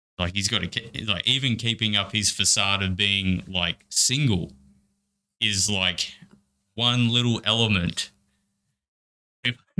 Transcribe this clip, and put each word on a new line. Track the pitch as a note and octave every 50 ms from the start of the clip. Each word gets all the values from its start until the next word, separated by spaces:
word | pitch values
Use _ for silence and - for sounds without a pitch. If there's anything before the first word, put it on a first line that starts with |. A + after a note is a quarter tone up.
| _ _ _ -
Like, | F2+ F2 F2+
he's | G2 G2 G2
gotta | A#2 G#2 F2+
ke-, | E2+ - A3+ - - - - -
like, | A2 G2+ F2 - -
even | B2+ C3+ C3 C3+ A#2
keeping | - A#2 A#2 A#2 A2 A2+ A2 G#2
up | G#2 G2 G2
his | - G#2+ G2+ F#2 -
facade | - G2 F2+ - - G2+ G2 G2 G2 G2
of | F#2 F#2
being, | F2+ G#2 G2+ G2 G2 F#2+ F#2+ F#2 F2 E2+
like, | - F#2+ F#2 F2 E2+ E2 - _ _
single | - - - - B2+ C#3 D3+ C3 G#2 F2 D#2+ - - - - - _ _ _ _ _ _ _ _ _ _ _ _ _ -
is, | A2+ G#2+ G#2 F#2+ F#2 -
like, | G#2 G2 F#2 F2+ F2+ - - - - - - - - - _ _ _ _ _ _ _
one | - A#2 A#2+ B2 B2 A#2+ A#2
little | A#2 A#2+ A#2+ A#2+ A2+ - -
element. | G#2 A2 A#2 A#2 G#2+ G#2+ F#2 E2+ E2+ - - - - - _ _ _ _ _ _ _ _ _ _ _ _ _ _ _ _ _ _ _ _ _ _ _ _ _ -
<laughs> | A#2+ A#2+ - _ _ _ -